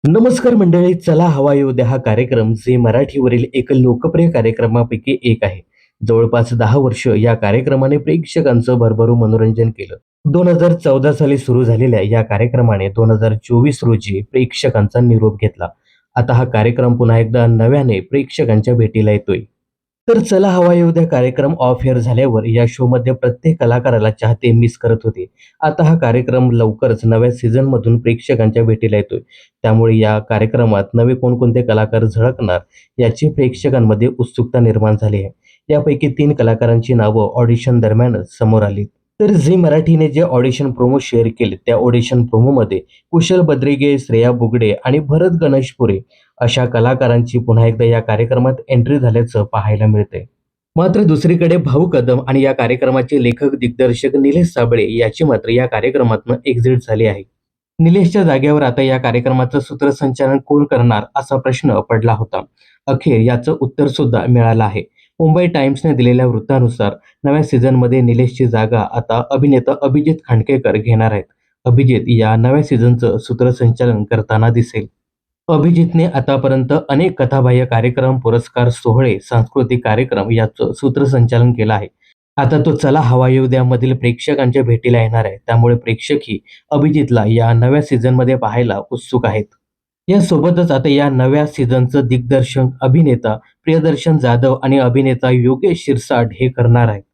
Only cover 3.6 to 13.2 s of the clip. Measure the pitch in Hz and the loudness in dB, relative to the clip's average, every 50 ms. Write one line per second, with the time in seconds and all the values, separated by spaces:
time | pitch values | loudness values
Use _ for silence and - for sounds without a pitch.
3.6 | 123 - 143 131 127 127 120 123 - 165 - 165 170 165 - 127 110 113 113 - | -2 0 2 2 4 2 2 0 -2 -2 0 2 0 2 2 0 0 0 0 0
4.6 | 117 113 110 120 117 120 117 104 - 135 135 - - 123 110 - 107 98 92 95 | -2 0 0 0 0 -2 -4 -6 -4 -4 -4 -2 0 -2 -2 0 -2 -6 -6 -8
5.6 | - _ _ _ _ _ _ _ 113 110 113 113 117 110 - 120 117 - 123 113 | -18 _ _ _ _ _ _ _ -2 0 2 2 2 2 0 -2 -2 -2 -2 -2
6.6 | 117 104 123 143 135 127 113 - - 127 110 104 110 120 117 113 - 101 104 123 | 0 0 2 2 0 0 -2 -2 -2 0 0 2 2 0 0 0 0 0 0 0
7.6 | 127 135 135 131 131 135 143 147 - 156 156 170 156 - - 165 165 139 123 117 | 0 0 -2 0 0 0 0 -2 -2 -2 -2 -2 -4 -4 -4 -2 0 2 2 2
8.6 | 117 127 127 120 117 113 110 110 117 117 120 117 117 110 113 113 110 110 110 113 | 2 0 0 2 2 0 2 0 2 2 2 2 2 2 2 2 2 0 0 0
9.6 | 117 113 110 - 101 - - - _ _ _ _ _ 147 143 175 180 180 170 160 | -2 -2 -2 -6 -14 -14 -14 -20 _ _ _ _ _ -2 0 2 2 2 2 2
10.6 | 170 175 165 170 - 156 135 131 131 151 147 - 156 139 139 131 - - 123 123 | 2 0 0 0 0 0 0 2 2 0 0 0 0 0 0 -2 0 0 0 0
11.6 | 127 113 117 110 127 127 117 104 95 104 113 113 107 - 104 101 117 120 120 127 | 2 2 2 2 2 0 2 0 0 0 0 -2 0 -2 -2 -2 -2 0 0 0
12.6 | 120 113 107 98 95 101 101 - 113 107 110 107 | 0 2 0 0 -2 -4 -2 0 0 2 2 0